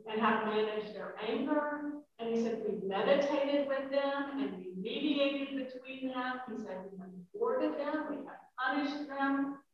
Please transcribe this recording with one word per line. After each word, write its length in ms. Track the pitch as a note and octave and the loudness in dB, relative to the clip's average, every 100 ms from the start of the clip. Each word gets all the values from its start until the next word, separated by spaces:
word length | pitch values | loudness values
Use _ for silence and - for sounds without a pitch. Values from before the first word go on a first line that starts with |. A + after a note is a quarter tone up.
| A3 | -4
and 100 | A3 | 2
how 200 | A3 A3 | 4 4
to 60 | G#3 | 2
manage 480 | G#3+ G#3+ G#3+ G#3+ | 2 2 0 -4
their 200 | G3 F#3 - | -8 -8 -6
anger. 580 | G#3+ A3+ C#4+ D4+ D4 D4 D4 - - - | -2 0 2 2 2 -2 -4 -6 -12 -6
And 160 | A#3 | 0
he 80 | A3+ | 2
said, 180 | A3+ A3+ | 2 0
"We 220 | G#3+ F#3 F#3+ | -2 -2 0
meditated 800 | G3 C#4 C#4 C#4+ D4 C#4+ C#4+ C4+ | 2 6 6 6 2 2 2 2
with 240 | C4+ C4+ | 0 0
them 480 | C#4 C#4 C#4 C#4 C#4 | 2 2 0 -2 -2
and 180 | - F#3 | -4 -4
we 140 | - F#3 | -8 -6
mediated 880 | A3 C#4 D4 C#4 C#4 C#4 C#4 C#4 B3+ | -4 0 2 4 4 2 -2 -4 -6
between 420 | - C4 C4 C4 | -8 -12 -6 -4
them." 320 | B3+ B3+ B3+ B3 | -2 -2 -4 -6
He 140 | A3 | -8
said, 160 | G3+ F#3 F#3+ | -6 -8 -8
"We 60 | F#3+ | -12
have 100 | - - - | -12 -14 -12
rewarded 380 | - A#4 C5 D4+ D4 | 0 2 4 2 0
them, 260 | C#4+ D#4 D4 | 0 -2 -2
we 60 | - - | -6 -8
have 120 | - - - | -14 -12 -2
punished 520 | C4 C#4+ C#4 - C#4 | 0 2 0 -2 -4
them 480 | C#4 C4+ C#4 C#4 C#4 - | 0 2 2 0 -4 -14